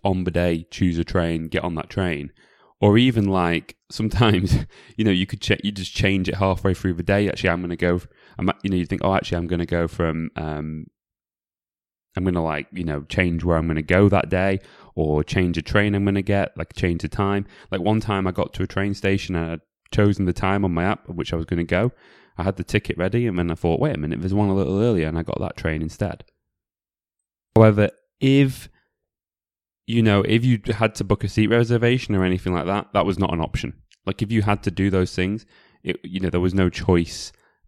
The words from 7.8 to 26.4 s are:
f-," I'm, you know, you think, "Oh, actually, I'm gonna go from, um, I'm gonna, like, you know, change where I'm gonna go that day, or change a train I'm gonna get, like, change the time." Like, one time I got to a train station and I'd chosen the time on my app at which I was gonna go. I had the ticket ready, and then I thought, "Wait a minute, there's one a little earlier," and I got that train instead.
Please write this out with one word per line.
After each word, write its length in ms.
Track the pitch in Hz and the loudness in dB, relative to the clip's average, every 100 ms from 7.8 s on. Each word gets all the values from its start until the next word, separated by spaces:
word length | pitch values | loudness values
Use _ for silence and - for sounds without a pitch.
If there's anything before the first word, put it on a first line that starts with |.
| 90 90 | 0 0
f-," 120 | - _ - - | -4 _ -18 -4
I'm, 120 | 90 - | -4 -2
you 60 | 98 | -2
know, 80 | 92 | -2
you 80 | 85 | -2
think, 160 | 98 | -2
"Oh, 100 | 95 | 0
actually, 260 | 95 - 85 | -2 -2 -4
I'm 80 | 85 | -2
gonna 180 | 85 85 | -4 -2
go 240 | 87 82 | -2 -2
from, 400 | - 82 80 82 - | -2 -4 -4 -6 -8
um, 480 | 78 76 78 78 - _ _ _ _ _ _ _ _ _ _ _ _ - | -8 -8 -8 -10 -14 _ _ _ _ _ _ _ _ _ _ _ _ -4
I'm 80 | |
gonna, 200 | 95 87 | -2 0
like, 240 | 80 76 - | -2 -4 -8
you 140 | 90 82 | -8 -6
know, 160 | 73 73 | -6 -6
change 340 | - 90 82 | -2 0 0
where 140 | 87 82 | 0 0
I'm 100 | 82 | 0
gonna 140 | 78 | -2
go 260 | 76 90 101 | 2 4 6
that 220 | 95 80 | 4 2
day, 320 | 92 98 98 - - - - | 0 0 -2 -6 -20 -10 -4
or 300 | 78 76 73 | 0 0 0
change 320 | 95 90 82 | 0 0 -2
a 40 | |
train 340 | - 104 104 101 | -2 0 2 0
I'm 100 | 101 | 0
gonna 160 | 98 | 0
get, 340 | 95 101 - - | 0 0 -2 -6
like, 180 | 82 - | -12 -2
change 260 | 90 85 | -2 -2
the 80 | 78 | -4
time." 360 | - 98 101 101 - - | -2 0 -2 -4 -12 -8
Like, 100 | 95 | -2
one 180 | 92 110 | 0 0
time 260 | 107 98 95 | 0 -2 -2
I 60 | |
got 220 | 90 - | -2 -4
to 100 | - | -4
a 40 | 92 | -6
train 260 | 98 101 | -4 -4
station 420 | 98 98 98 - 87 | -2 -2 -2 -2 -4
and 160 | 82 | -4
I'd 100 | 82 - _ _ | -8 -12 _ _
chosen 320 | - 104 98 | 2 4 2
the 80 | 92 | 0
time 320 | 87 95 101 | 0 0 0
on 100 | 95 | 0
my 120 | 82 92 | 0 -2
app 240 | 101 - | -2 -6
at 60 | 87 | -8
which 180 | 87 | -6
I 20 | 85 | -6
was 100 | 82 | -2
gonna 200 | 85 82 | -4 0
go. 260 | 87 120 - _ - _ - | 0 0 -4 _ -20 _ -6
I 60 | |
had 120 | 87 95 | -4 -4
the 80 | |
ticket 340 | - 110 - - | -2 -2 -2 -4
ready, 300 | 92 120 120 | -2 0 0
and 100 | 90 | 0
then 140 | 85 | -2
I 40 | 82 | -2
thought, 260 | 85 82 | 0 0
"Wait 140 | 151 73 | 0 -2
a 40 | |
minute, 220 | 73 69 | -4 -4
there's 120 | 92 | -2
one 140 | 101 104 | 0 2
a 80 | 95 | 2
little 240 | 73 98 | 0 0
earlier," 300 | 120 98 78 | 2 2 0
and 80 | 82 | -2
I 60 | |
got 160 | 82 - | -4 -4
that 180 | 90 - | -6 -6
train 240 | 82 78 | -4 -4
instead. 420 | 80 - 98 - - _ | -6 -4 -6 -6 -16 _